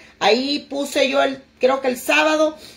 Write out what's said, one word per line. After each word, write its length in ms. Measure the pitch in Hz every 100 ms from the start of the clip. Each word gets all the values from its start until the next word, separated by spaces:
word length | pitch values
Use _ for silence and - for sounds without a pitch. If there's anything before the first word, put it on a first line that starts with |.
| - -
ahí 480 | 190 240 277 285 -
puse 400 | 277 277 294 262
yo, 140 | 277
el, 180 | 277 262 - -
creo 200 | 254 269
que 60 | 262
el 100 | 247
sábado, 600 | - 294 311 311 311 311 -